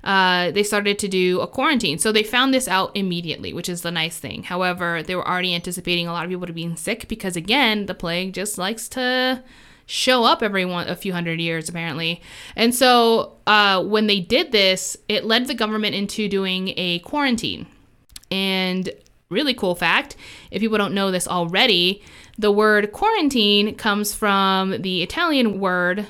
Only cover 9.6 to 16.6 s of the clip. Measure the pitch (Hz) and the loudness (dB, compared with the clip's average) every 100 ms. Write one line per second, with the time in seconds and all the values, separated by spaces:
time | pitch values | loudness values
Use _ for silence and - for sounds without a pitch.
9.6 | - - - - - 254 233 330 220 196 | -20 -20 -10 -2 2 4 4 4 2 0
10.6 | 180 180 - 170 196 175 170 165 165 165 | -2 -2 -4 -6 -4 -4 -4 -2 -2 -2
11.6 | 160 170 165 147 165 170 - - - - | -4 -6 -6 -4 -4 -4 -10 -20 -14 0
12.6 | 233 247 262 247 226 226 - - - 214 | 0 4 6 6 6 4 0 -4 2 4
13.6 | 202 190 180 214 214 202 170 254 359 226 | 6 4 2 2 2 2 2 2 4 4
14.6 | 190 185 - - - 208 220 226 254 254 | 4 2 -4 -10 -4 -4 2 0 0 -2
15.6 | 214 214 214 190 202 - 214 196 190 185 | -2 0 -2 -2 -4 -4 -2 0 -2 -2